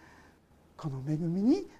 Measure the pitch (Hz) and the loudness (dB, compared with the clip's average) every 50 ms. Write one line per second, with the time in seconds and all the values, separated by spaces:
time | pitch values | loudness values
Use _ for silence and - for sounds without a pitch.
0 | - - - - - - - - _ _ - - - - - - - 151 135 131 | -20 -20 -20 -20 -20 -20 -20 -20 _ _ -20 -20 -20 -20 -16 -8 -6 -6 -6 -4
1 | 131 151 156 151 175 165 170 190 202 247 339 403 339 - - - | -2 -2 -2 0 0 0 0 2 4 4 4 4 0 -6 -14 -20